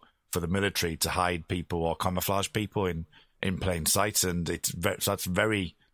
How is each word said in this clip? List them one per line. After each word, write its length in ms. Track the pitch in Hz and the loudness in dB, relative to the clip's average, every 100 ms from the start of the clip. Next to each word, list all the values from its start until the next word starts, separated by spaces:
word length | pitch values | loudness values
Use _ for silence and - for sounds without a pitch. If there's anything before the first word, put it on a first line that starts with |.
| - _ _ | -20 _ _
for 80 | 90 | -4
the 80 | 85 | 0
military 480 | 98 98 - 87 80 | 2 2 2 -2 0
to 120 | 85 | 0
hide 400 | 87 90 87 - | 2 2 0 -2
people 340 | 90 82 87 | -4 -2 -2
or 120 | 82 80 | 0 0
camouflage 580 | 95 90 - 98 95 | -2 0 0 0 0
people 320 | 113 104 107 95 | -2 -4 -2 -2
in, 220 | 82 82 - - _ | -2 -8 -14 -20 _
in 140 | 95 87 | -4 -2
plain 280 | 92 85 78 | -2 0 2
sight, 380 | 101 104 - | 2 2 2
and 240 | 92 87 85 | 0 0 0
it's 200 | 85 - | -2 -4
ve-, 260 | 90 95 - | -2 -2 0
so 120 | - | 0
that's 140 | 98 95 | -2 0
very, 500 | 90 107 104 87 - _ | 2 2 2 -2 -8 _